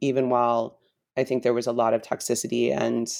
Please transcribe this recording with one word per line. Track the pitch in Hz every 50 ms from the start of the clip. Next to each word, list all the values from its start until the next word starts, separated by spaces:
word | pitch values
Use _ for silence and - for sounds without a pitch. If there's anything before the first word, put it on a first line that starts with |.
even | 139 139 127 135 131 127
while | 123 120 120 120 117 117 113 120 - _ _ _ _ _ _ _ -
I | 131 131
think | - 131 123 120
there | 123 117
was | 120 117 123
a |
lot | 120 120 117 113 113
of | 113
toxicity | - - 123 - - - 120 - - - 120 120 120 123 139
and | 131 113 117 120 117 117 113 - -